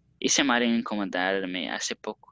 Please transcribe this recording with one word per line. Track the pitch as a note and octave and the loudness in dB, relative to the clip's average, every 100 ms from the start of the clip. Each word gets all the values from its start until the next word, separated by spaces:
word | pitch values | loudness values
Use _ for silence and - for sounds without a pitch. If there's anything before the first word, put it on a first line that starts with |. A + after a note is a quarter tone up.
| _ _ | _ _
Hice | C3 - | 0 2
mal | C#3+ A#2+ | 4 4
en | A#2+ A#2 | 4 2
incomodarme | A#2 G#2 G2 F2+ F#2 G2 F#2+ F2+ C#2 | 0 -2 -2 0 0 0 -2 -4 -6
hace | - - - | -6 -6 -6
poco. | - G#2+ - | -8 -12 -16